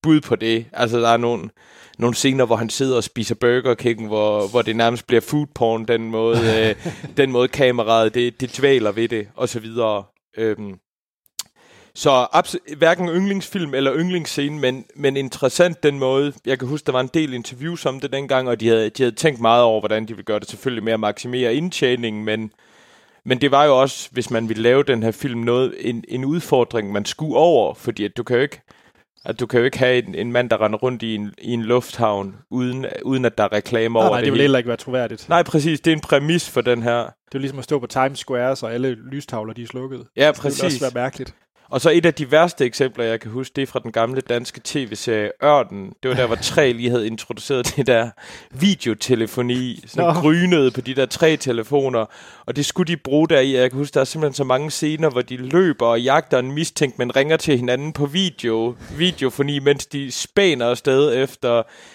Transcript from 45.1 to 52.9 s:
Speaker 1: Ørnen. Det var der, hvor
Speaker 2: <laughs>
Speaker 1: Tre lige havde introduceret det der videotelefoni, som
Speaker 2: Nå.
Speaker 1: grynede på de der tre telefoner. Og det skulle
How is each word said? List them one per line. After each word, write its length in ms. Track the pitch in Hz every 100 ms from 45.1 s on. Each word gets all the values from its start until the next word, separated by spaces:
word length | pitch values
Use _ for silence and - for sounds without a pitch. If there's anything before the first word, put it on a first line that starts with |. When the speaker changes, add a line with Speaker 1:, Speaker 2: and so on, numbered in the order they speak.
| 110 104 -
Speaker 1:
Ørnen. 480 | 143 147 107 101 95 -
Det 60 | 131
var 60 | 123
der, 100 | 120
hvor 100 | 113 -
Speaker 2:
<laughs> 40 |
Speaker 1:
Tre 200 | - 143
lige 180 | 117 120
havde 160 | 120 110
introduceret 680 | 113 - 110 - 135 123 -
det 100 | 123
der 240 | 120 117 - - - -
videotelefoni, 1300 | 127 190 190 120 107 - 123 110 - 123 123 127 - -
som 180 | - 170
Speaker 2:
Nå. 60 | 165
Speaker 1:
grynede 500 | 151 170 180 175 131
på 100 | 127
de 140 | 127
der 120 | 131 131
tre 300 | - 160 156
telefoner. 680 | 135 117 110 143 135 120 107 - - - -
Og 100 | 127
det 100 | 143
skulle 260 | - 170